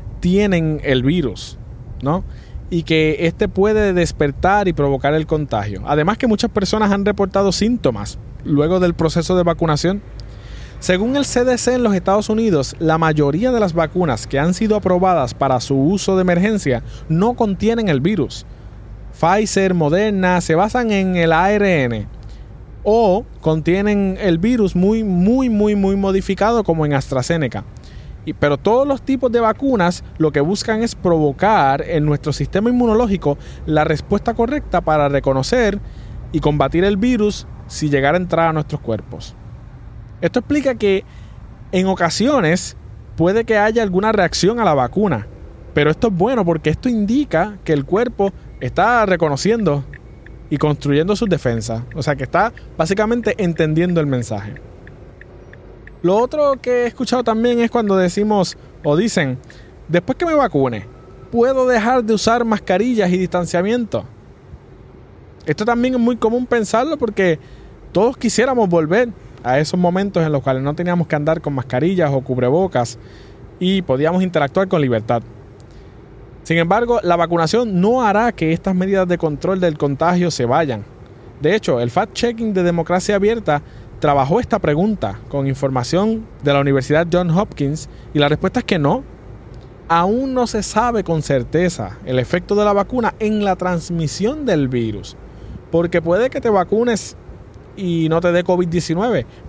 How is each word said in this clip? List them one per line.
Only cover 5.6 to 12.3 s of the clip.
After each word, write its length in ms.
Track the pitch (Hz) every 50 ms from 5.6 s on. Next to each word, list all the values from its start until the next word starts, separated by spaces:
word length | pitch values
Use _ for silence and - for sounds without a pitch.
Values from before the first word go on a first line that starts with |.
| 101 104 101 95 120
Además 320 | - 143 151 151 180 220 -
que 100 | - 240
muchas 240 | 214 196 - 220
personas 400 | - 214 196 - - 214 220 208
han 120 | 202 202 202
reportado 460 | 208 202 - 202 185 - 196 202 196
síntomas 680 | 170 - 208 226 247 233 - 135 113 101 101 - - - - - - - -
luego 340 | - 151 143 147 165 180 185
del 160 | 180 175 165
proceso 420 | - 165 160 - 175 156 - 185
de 60 | 180
vacunación. 600 | 175 170 165 151 170 160 151 143 - 170 202 208 - - - - - - - - - - - - - - - -
Según 360 | - - 185 180 208 240 262
el 80 | 285 277
C 180 | - - 247 247
D 140 | 254 247 233
C 160 | - 247 254
en 80 | 254
los 100 | 240 214
Estados 360 | 202 185 - - 190 214 208
Unidos, 480 | -